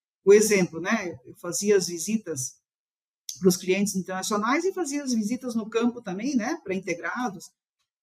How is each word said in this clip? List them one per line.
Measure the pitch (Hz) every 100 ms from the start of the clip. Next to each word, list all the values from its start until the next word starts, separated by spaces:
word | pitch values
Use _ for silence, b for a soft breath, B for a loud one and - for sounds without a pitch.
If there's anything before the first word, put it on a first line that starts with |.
| _ _ 190
o |
exemplo, | 208 190 196 175 165
né? | 185 226 180 - -
Eu | -
fazia | 175 165 202 202
as | 175
visitas | 170 180 220 170 143 131 - _ _ _ _ _ _ - -
pros | 185 180
clientes | 185 190 202 190
internacionais | 175 185 185 214 220 302 370
e |
fazia | 381 294 285
as | 269
visitas | 226 208 254 247 226
no | 214
campo | 226 240 233
também, | 190 185 262 262
né? | 233 330
Pra | - 190
integrados. | 180 170 170 196 247 180 - _ _ _ _ _